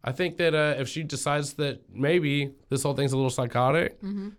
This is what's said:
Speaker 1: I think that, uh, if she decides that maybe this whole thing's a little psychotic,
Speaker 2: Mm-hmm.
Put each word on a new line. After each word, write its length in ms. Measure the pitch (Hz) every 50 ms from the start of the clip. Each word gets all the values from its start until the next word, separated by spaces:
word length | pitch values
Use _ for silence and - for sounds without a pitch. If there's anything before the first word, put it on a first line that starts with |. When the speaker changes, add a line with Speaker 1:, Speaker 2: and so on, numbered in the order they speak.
| -
Speaker 1:
I 80 | 131
think 260 | 127 - 185 175 160
that, 160 | - 175 165 151
uh, 200 | 156 151 151 143
if 100 | 127 135
she 160 | 131 - 156 165
decides 500 | 151 143 131 - 147 143 147 147 147 -
that 280 | - 151 139 127 - - _ -
maybe 600 | 110 135 143 170 180 160 143 139 143 143 139 139 - _ _
this 140 | 139 135 -
whole 100 | 143 139
thing's 180 | 135 143 135 131
a 40 |
little 120 | 131 135 131
psychotic, 680 | - - 127 120 - 123 123 131 143 165 - - - -
Speaker 2:
Mm-hmm. 280 | - 190 202 202 190 208 -